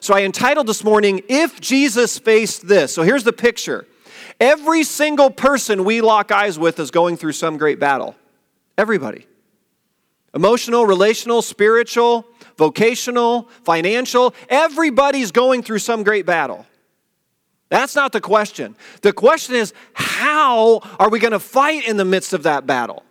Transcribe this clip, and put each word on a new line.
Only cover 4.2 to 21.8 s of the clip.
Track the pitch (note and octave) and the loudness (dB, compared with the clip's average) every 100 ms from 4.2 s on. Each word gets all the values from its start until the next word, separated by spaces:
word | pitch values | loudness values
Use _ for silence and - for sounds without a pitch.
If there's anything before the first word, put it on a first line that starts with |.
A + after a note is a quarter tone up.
| - - | -10 0
Every | A#3+ D4+ D4 E4 | 2 2 2 0
single | D4+ - D4+ D4 C#4 | 0 -2 0 4 2
person | - C4 C#4 - G3+ | 2 0 0 -2 -2
we | F#3 A3+ | 0 2
lock | A3+ G#3+ G3+ | 2 2 2
eyes | G3+ G#3 D#3 | 0 0 0
with | E3 D#3+ | -2 -2
is | D3 | -2
going | E3+ F3 E3+ | 0 0 0
through | D#3+ | -6
some | C#3+ E3 D#3 | -4 -4 -2
great | D3+ - | -2 0
battle. | C#3+ C3+ - - _ _ _ _ _ - | 0 0 -4 -12 _ _ _ _ _ -4
Everybody. | G#3+ G#3 B2+ - _ _ _ _ _ _ _ _ _ _ _ | -2 -2 -4 -12 _ _ _ _ _ _ _ _ _ _ _
Emotional, | C#3+ F#3 A#3+ A#3 A#3 A3+ | -2 0 0 0 0 2
relational, | F#3 G3+ A3 A#3+ A#3 | 2 2 0 -2 -2
spiritual, | - - G#3 A3+ A#3 - A#3+ A#3 A3 _ - - | -2 0 2 2 0 0 0 0 -4 _ -12 -2
vocational, | D#3 - A3 B3 - A#3+ A#3 A#3+ A3+ _ | 0 2 0 -2 -4 -2 0 -2 -6 _
financial. | - E3 E3+ A3+ B3+ B3 B3 - - | -2 -2 0 -2 -2 0 0 -2 -2
Everybody's | B3+ D#4+ C#4+ D#4+ A#3+ C#4 C#4 A#3 | 0 0 0 -2 2 0 0 -2
going | A#3 B3+ B3+ | 0 2 0
through | A#3 G#3+ | -2 -6
some | - A3+ | -4 -2
great | G3 G#3+ E3+ | 0 -2 0
battle. | E3+ C#3 F#2 G#2+ _ _ _ _ _ _ _ _ _ - | -2 -2 -6 -16 _ _ _ _ _ _ _ _ _ -4
That's | F3+ C4+ - | -2 -2 -2
not | C#4 | -2
the | A3 | -2
question. | F3 G#3+ G#3 - A#2 A2+ - - | 0 0 0 -6 -14 -14 -20 -10
The | G3+ | -8
question | - A#3 D#4+ - B3 | 0 2 2 0 -4
is, | G#3+ - - | -4 -8 -18
how | - - - - D4+ D4+ A#3 A3 A3 - - | -10 -8 -4 -2 0 2 2 4 2 0 0
are | G3 | 0
we | A3 | 2
gonna | A3+ G#3 | 0 -2
fight | - B3+ C#4+ D#4 | -2 0 0 0